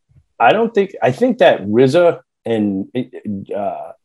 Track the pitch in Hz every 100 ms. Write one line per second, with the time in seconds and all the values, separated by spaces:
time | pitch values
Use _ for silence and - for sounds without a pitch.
0 | _ _ _ - 117 185 226 220 196 -
1 | 127 135 254 233 170 110 98 107 131 156
2 | 175 170 _ _ 113 113 104 95 95 127
3 | 127 87 107 98 101 101 98 78 78 -